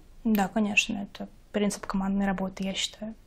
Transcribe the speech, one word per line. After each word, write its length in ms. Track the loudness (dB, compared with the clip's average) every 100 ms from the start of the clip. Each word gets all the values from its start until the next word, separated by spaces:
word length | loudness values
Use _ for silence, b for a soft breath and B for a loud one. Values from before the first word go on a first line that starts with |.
| -20 -4
Да, 240 | 2 4 4
конечно, 480 | 2 2 2 0 -4
это 300 | -6 -10 -14 -14 -4
принцип 340 | 0 0 0 -2
командной 400 | -2 0 2 2
работы, 380 | 0 -4 -4
я 100 | -4
считаю. 400 | -2 -4 -6 -12 -12